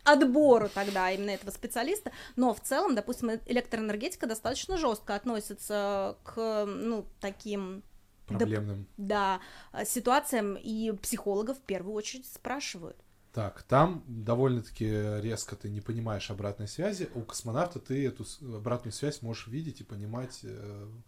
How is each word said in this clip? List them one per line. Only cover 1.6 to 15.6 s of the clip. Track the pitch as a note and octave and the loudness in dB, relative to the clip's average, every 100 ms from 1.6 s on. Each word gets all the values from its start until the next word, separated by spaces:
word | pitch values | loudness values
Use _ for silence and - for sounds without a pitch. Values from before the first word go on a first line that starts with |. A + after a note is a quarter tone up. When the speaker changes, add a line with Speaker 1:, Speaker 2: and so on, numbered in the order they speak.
| A#3 A#3 C4+ G#4 - - - - | -6 -2 0 -2 -4 -12 -6 2
Speaker 1:
Но | B3 G#3+ | 2 2
в | |
целом, | - C4+ F#4+ A3+ | 0 2 4 2
допустим, | A3+ B3 A#3 | 0 -2 -2
э-, | A3+ - | -2 0
электроэнергетика | B3 - A3+ G#3+ G#3 D4 - C4 | 0 0 -2 -2 -2 -4 -4 -4
достаточно | A3 A3+ C#4 - F#4 | -2 -4 -4 -2 0
жестко | C#4+ G#3 - | 2 0 -2
относится | G#3 B3 A3 - G3+ - G#3 - G3 G3 - | -4 -2 -4 -4 -10 -4 -2 0 0 -2 -6
к, | - - A3+ G#3+ G3+ | -10 -4 0 0 0
ну, | F#3 A3+ A3 G3 - | -2 -2 -2 -6 -8
таким | G3+ G3 G#3+ G3+ F#3+ F#3+ - - - _ - | -8 -6 -4 -4 -4 -8 -14 -20 -20 _ -4
доп-, | G2+ | 0
Speaker 2:
Проблемным. | G#2+ G#2+ G#2 G2+ G2+ - | 2 2 -2 -4 -8 -8
Speaker 1:
да, | G3+ G#3 F#3+ F#3 - - - | -2 2 2 0 -4 -18 -12
э, | - - | -6 -4
ситуациям, | B3 A#3+ C4+ C#4+ A#3+ G3+ G3 | 0 4 4 4 0 0 -2
и | - A3 A3 | -4 -2 -2
психологов | G3+ - A#3 G3+ G3 A3 C4+ | -2 -4 -2 0 0 0 -4
в | |
первую | - F#3 F3+ | -4 -4 -4
очередь | G#3+ G#3+ C4 C4 | -6 -6 -8 -12
спрашивают. | - A#3+ C#4 - F3+ E3 - - _ - | -10 -6 -6 -6 -8 -12 -14 -20 _ -10
Speaker 2:
Так, | - G2+ - | -4 -4 -6
там | - C3 E3+ E3 C3 | 4 6 6 4 -6
довольно-таки | A2+ G#2+ A#2+ C3 B2 - - G#2+ G#2+ G#2 G#2+ | -6 0 4 4 2 -2 -2 0 2 0 -2
резко | A2 A2 - | -2 -4 -6
ты | - | -8